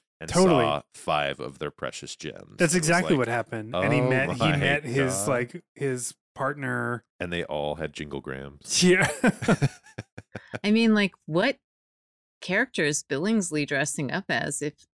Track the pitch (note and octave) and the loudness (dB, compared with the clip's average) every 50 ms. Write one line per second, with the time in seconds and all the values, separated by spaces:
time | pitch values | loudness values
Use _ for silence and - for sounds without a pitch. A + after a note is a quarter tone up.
0 | _ _ _ - D#2 E2 - E3+ F#3+ F#3 E3 D#2+ D#2 D2 D2 D2 - _ - - | _ _ _ -16 -8 -2 2 4 4 6 4 4 2 2 0 -2 -4 _ -18 -10
1 | - - D#2+ D2+ D2 C#2 C#2 C#2+ C2 B1 C2+ C2+ D2+ D2 - - - C2 - - | -4 -2 0 0 0 -2 -4 -6 -8 -12 -10 -8 -8 -8 -8 -8 -10 -10 -10 -10
2 | - C2 - - - D#2 - G1+ - - - - F3+ D#3+ D#3+ F#3 D#3+ D#3 E3+ F3 | -12 -14 -14 -12 -12 -12 -12 -12 -18 -12 -4 0 0 2 2 2 2 4 2 2
3 | F#3 - E3+ C#3 B2 A2+ A#2 A#2+ A2+ - - A2 G#2+ G#2+ - F2 F#2+ G#2 - - | 4 2 2 2 2 0 0 -2 -4 -4 -6 -8 -8 -4 -2 -2 0 2 2 2
4 | - B2+ - C3 C3+ - - B2+ - - - - C#3 C#3 C#3+ D3 D3 C#3 A#2+ C#3 | 2 2 2 2 0 0 -2 0 2 2 2 2 2 2 0 0 -2 -2 -2 0
5 | C#3 C3 B2 F#2+ - - C3+ A#2+ B2 A#2+ - F3+ - _ - - C#3+ C3+ C3 B2 | 0 0 0 -2 0 0 0 0 -2 -4 -8 -14 -18 _ -10 -6 -4 -4 -4 -4
6 | A#2+ - - _ _ _ - - C#3 C3+ C#3+ D3 C#3 B2+ B2 A#2+ A#2+ A#2 A#2+ A#2 | -6 -8 -10 _ _ _ -10 -6 -4 -4 -4 -4 -4 -4 -2 -2 -2 -2 -4 -4
7 | - _ _ - - F2 F2 E2+ E2+ - D2+ D2+ D2 D2 D2+ D#2+ D#2+ D2+ C#2+ - | -8 _ _ -8 -6 -4 -2 -4 -4 -2 -4 -4 -2 -2 -2 -4 -4 -6 -6 -8
8 | D#2 D2 C#2 C#2 C2 C#2 C2 C2 C#2 C#2 C#2+ - - - - - F3 F3+ F#3 F#3 | -10 -8 -8 -8 -8 -8 -10 -10 -10 -12 -14 -14 -10 -4 0 4 6 6 6 6
9 | F3 - - - - A#3+ - - - - G3+ - - C3+ - - _ - - - | 4 0 0 2 2 2 2 2 2 2 2 4 2 0 0 -2 _ -20 -14 -14
10 | - _ - - - _ - - - - - - - G3+ G#3+ A3+ A#3 A3+ G#3+ G#3+ | -14 _ -14 -18 -18 _ -16 -18 -16 -12 -10 -4 0 2 4 6 6 6 6 6
11 | G3+ F#3 - _ _ - D3+ E3+ G3+ C4+ - _ _ _ _ _ _ _ _ _ | 4 2 -2 _ _ -2 0 2 2 2 0 _ _ _ _ _ _ _ _ _
12 | _ _ _ _ _ _ _ - - - F3+ G#3 B3 - - - E3 D3 D#3 - | _ _ _ _ _ _ _ -12 -6 -2 0 0 0 0 0 0 0 0 0 -2
13 | - - C#3+ C3+ E3 G#3 A3+ A3 F#3+ F3 D3+ D3+ D3 C#3 D3 C3+ C#3+ - - - | -2 -4 -4 -2 0 2 2 2 2 0 -2 -2 -2 0 0 -2 -2 -2 -2 -4
14 | D3+ B2 - F3 G3 - D3 B2+ - - C#3+ - D3 D3+ - _ _ _ - | -4 -2 -4 -4 -4 -2 -2 -2 -2 -2 -4 -4 -6 -6 -8 _ _ _ -6